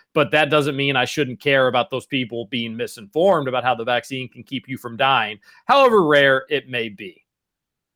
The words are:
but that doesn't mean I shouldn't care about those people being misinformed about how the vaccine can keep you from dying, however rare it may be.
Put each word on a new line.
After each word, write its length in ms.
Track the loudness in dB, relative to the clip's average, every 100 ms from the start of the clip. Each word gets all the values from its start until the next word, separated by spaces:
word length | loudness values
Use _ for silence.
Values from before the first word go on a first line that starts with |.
| _
but 180 | -2 2
that 180 | 2 2
doesn't 260 | 2 0 -2
mean 200 | -2 0
I 100 | -2
shouldn't 340 | -2 -4 -4
care 280 | 0 2 4
about 240 | 2 -2
those 160 | -6 -6
people 400 | -6 -6 -8 -8
being 280 | -8 -8 -8
misinformed 720 | -10 -12 -8 0 2 2 0
about 160 | -2
how 120 | -2 -2
the 100 | -2
vaccine 420 | -4 -4 -12 -12
can 140 | -16
keep 260 | -12 -12 -10
you 100 | -12
from 180 | -10 -2
dying, 400 | 2 2 0 -8 _ _ 0
however 360 | 4 6 4
rare 420 | 4 4 4 2 0
it 180 | -6 -4
may 220 | -6 -6
be. 300 | -8 -16 -16 _ _ _ _ _ _ _